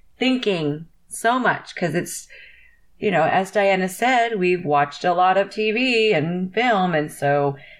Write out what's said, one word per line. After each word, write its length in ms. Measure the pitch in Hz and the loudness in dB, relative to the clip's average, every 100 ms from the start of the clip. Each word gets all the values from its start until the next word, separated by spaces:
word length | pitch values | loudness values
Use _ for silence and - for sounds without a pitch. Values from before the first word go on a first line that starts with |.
| - - | -14 -2
thinking 680 | 254 254 208 170 151 151 165 _ - | 0 0 0 -2 -2 -4 -10 _ -16
so 280 | - 226 254 | -4 0 2
much, 380 | 208 - - - | 0 -2 -6 -6
'cause 200 | 175 165 | -4 -4
it's, 320 | - - - - - - - _ _ - | -6 -10 -16 -20 -20 -20 -20 _ _ -6
you 140 | 208 | -2
know, 120 | 165 | 2
as 280 | 156 185 190 | 2 0 0
Diana 380 | 214 196 185 185 | 0 2 2 -2
said, 500 | - 240 254 233 214 | -2 0 2 0 0
we've 240 | 180 180 143 | 0 0 0
watched 380 | 143 143 - | 0 0 -2
a 100 | 180 | 0
lot 240 | 175 185 190 | 2 4 2
of 120 | 196 | 0
T 220 | 220 214 | -2 -2
V 420 | 214 262 226 220 | 0 0 2 2
and 400 | 208 165 180 185 | 2 0 -2 -4
film. 420 | 220 247 202 185 156 | 0 2 2 2 0
And 160 | 151 | -4
so 460 | - 143 143 143 139 - - | -2 0 2 0 -4 -12 -20